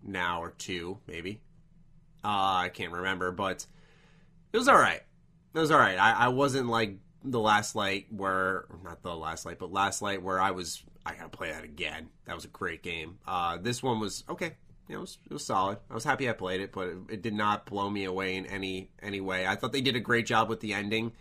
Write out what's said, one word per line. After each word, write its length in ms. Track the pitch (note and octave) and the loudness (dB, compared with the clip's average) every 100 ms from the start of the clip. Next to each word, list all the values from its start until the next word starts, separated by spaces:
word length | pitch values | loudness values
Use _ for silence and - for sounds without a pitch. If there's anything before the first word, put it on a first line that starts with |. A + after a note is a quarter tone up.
now, 400 | G2+ F#2+ F2 F2 | -8 -2 0 0
or 80 | E2+ | -4
two, 460 | - - F#2 E2+ G2 - | -10 -6 -6 -6 -8 -10
maybe. 320 | E2+ F2+ G#2 - - - - - - - - | -8 -8 -10 -14 -20 -20 -20 -20 -20 -20 -8
Uh, 40 | G#2 G2+ F#2+ F#2 F2+ | -2 2 4 4 0
I 60 | |
can't 180 | - F2 | -4 -6
remember, 400 | F2 F#2 F#2 F2+ | -2 -2 0 0
but 340 | F2+ G2 F#2 - - - - - - - - _ | 0 -2 -4 -10 -18 -20 -20 -20 -20 -20 -20 _
it 60 | A3+ | 2
was 100 | B3+ | 8
all 100 | G#3 | 8
right. 240 | A2 E2 - _ - _ _ | 8 2 -6 _ -20 _ _
It 60 | D#3 | 0
was 120 | D#3 | 6
all 80 | D3+ | 8
right. 180 | A2 F#2 | 8 8
I, 160 | G#2+ | 6
I 140 | G#2+ A#2+ | 8 4
wasn't 380 | B2+ C#3 C3+ A#2+ | 4 2 2 2
like 300 | A#2 G#2+ G2 - - | 2 2 -2 -18 -12
The 160 | C3+ B2 | -4 2
Last 360 | G#2+ G#2 G#2 A2 | 6 6 4 0
Light 320 | G2 G2 - | 0 0 -4
where, 540 | G#2+ G2 F#2+ F#2 F#2+ - E2 | -4 0 2 2 0 -6 -16
not 180 | F2+ E2+ | -16 -12
The 120 | F2+ E2+ | -10 -6
Last 300 | D#2+ D#2+ F#2 | -6 -6 -10
Light, 140 | E2+ | -10
but 120 | F2+ | -4
Last 300 | G2 G2 - | 0 0 0
Light 200 | G2+ G2 | -4 -4
where 200 | F#2 F#2 | -2 2
I 100 | F#2+ | 2
was, 320 | F#2 E2 - - - - | 0 -6 -10 -14 -14 -12
"I 80 | |
gotta 160 | E2+ E2 | -12 -14
play 220 | - F2 | -10 -8
that 120 | D#2 | -8
again. 460 | D#2 D2 D#2 D#2 D#2+ - - | -12 -8 -8 -8 -14 -18 -12
That 100 | E2+ | -12
was 80 | |
a 60 | - | -12
great 320 | - F2+ E2 | -8 -8 -6
game." 360 | F2+ E2 D#2+ G2 - | -8 -8 -10 -12 -6
Uh, 300 | F#2 E2+ E2+ | -2 -2 -2
this 240 | G#2 B2 | -4 -2
one 160 | C3+ A2+ | -2 -2
was 240 | G#2 - - | -2 -8 -10
okay. 300 | F3 E3+ - - - - | -8 -8 -10 -20 -20 -14
You 80 | - | -12
know, 40 | |
it 20 | |
was, 160 | F#3 - - | -12 -16 -14
it 60 | |
was 120 | D3 - | -12 -2
solid. 320 | G#2 F#2+ G#2 - | 0 0 -2 -8
I 60 | |
was 100 | A2+ | -4
happy 240 | A#2 B2+ B2+ | -2 0 0
I 60 | |
played 280 | G#2+ F#2 F#2 | -2 -2 -2
it, 100 | G2 | -4
but 160 | F#2+ F2+ | -6 -6
it, 100 | F2 F#2 | -8 -10
it 120 | G#2 | -6
did 140 | A2 G#2 | -4 0
not 320 | G#2 G#2 - | 2 0 -2
blow 240 | G2+ G2+ | -2 -2
me 140 | G#2 F#2+ | -2 -2
away 300 | F#2 F#2+ F#2+ | -2 -2 -2
in 120 | F#2 | -4
any, 420 | G2 F#2+ F#2+ F#2 - | -6 -4 -6 -8 -12
any 180 | G2+ G2+ | -8 -4
way. 240 | F#2+ F#2 F#2 | -2 0 0
I 100 | G#2 | 0
thought 160 | B2+ | -2
they 100 | C3+ | 0
did 140 | C3 B2 | 0 0
a 40 | |
great 260 | G2+ A#2 G#2+ | 2 0 4
job 240 | A#2 A2 | 2 2
with 120 | A2+ | 0
the 120 | G#2+ | -4
ending. 380 | G2+ G#2 A2 A2+ - | -4 0 -2 -2 -8